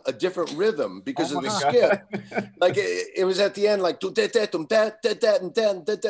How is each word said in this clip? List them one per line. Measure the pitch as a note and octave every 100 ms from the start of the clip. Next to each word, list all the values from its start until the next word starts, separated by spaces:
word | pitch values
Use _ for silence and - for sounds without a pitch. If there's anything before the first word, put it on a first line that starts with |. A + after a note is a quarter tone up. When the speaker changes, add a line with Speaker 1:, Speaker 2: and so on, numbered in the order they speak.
| C3+
Speaker 1:
a |
different | C3 F3+ F3+ D3+
rhythm | C#3+ G#3+ D#3 G#2+ F#2
because | C3 C#3 C#3
Speaker 2:
Oh | D3
Speaker 1:
of |
the | -
Speaker 2:
my | G3+
Speaker 1:
skip. | - A#3+ F#3 G3+ -
Speaker 2:
God. | G3+ - A#3 G3+
<laughs> | -
Speaker 1:
Like, | F3+ F#3+
it, | F#3+ F3+ F3+ F3
it | F#3
was | F#3
at | G3+ G3
the | G#3
end, | G3+
like, | F3+ D3+
do, | F#3+
da, | D#3+ G#3
da, | A#3 G#3
dum, | E3 D#3
da, | A3 G#3+ -
da, | A3+
da, | G#3 A3 G3
dum, | F#3
da, | - G#3+ F#3+
da, | E3 G3+
da, | G#3+